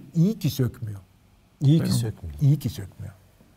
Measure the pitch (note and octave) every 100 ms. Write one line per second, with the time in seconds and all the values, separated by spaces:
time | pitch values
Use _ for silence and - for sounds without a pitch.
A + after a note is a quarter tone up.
0 | - E3 F3+ A3 C#3+ - A#2+ - G#2+ G2+
1 | - _ _ _ _ - C#3 D#3+ - B2
2 | A2+ - D#2+ - C#3 D#3 A2+ - G2 -
3 | F#2+ - _ _ _